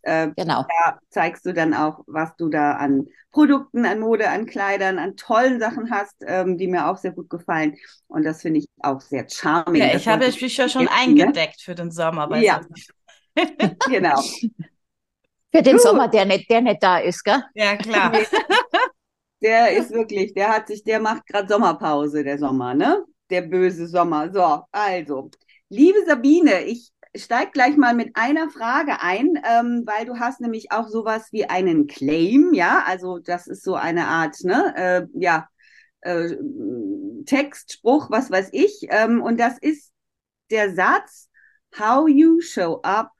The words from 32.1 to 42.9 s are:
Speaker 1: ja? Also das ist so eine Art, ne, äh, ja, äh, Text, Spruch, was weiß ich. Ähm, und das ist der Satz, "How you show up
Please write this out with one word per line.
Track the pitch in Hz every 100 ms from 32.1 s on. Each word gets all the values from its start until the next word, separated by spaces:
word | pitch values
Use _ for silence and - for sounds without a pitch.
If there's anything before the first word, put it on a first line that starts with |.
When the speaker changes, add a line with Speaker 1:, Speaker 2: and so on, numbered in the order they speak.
| 156 180 262 349
Speaker 1:
ja? | 240 175 302 -
Also | 185 180 175
das | 170 175 -
ist | 196
so | -
eine | 180 156 170 123
Art, | 165 156 -
ne, | 180 233 381 -
äh, | 180 180 170
ja, | - 175 160 - _ _ _ _ _
äh, | - 170 170 - 147 - - 120 101 101 98 233 -
Text, | 269 285 - -
Spruch, | - 220 294 -
was | 220 254
weiß | 185 190
ich. | - 392 - -
Ähm, | 208 226 233
und | 233 233
das | 233 254
ist | 302 302 _ _ _ _ _ _ _
der | 220 202
Satz, | 175 196 370 - - _ _ _ _ _ -
"How | 214 262 320
you | 285 330 330
show | 339 - 170 -
up | -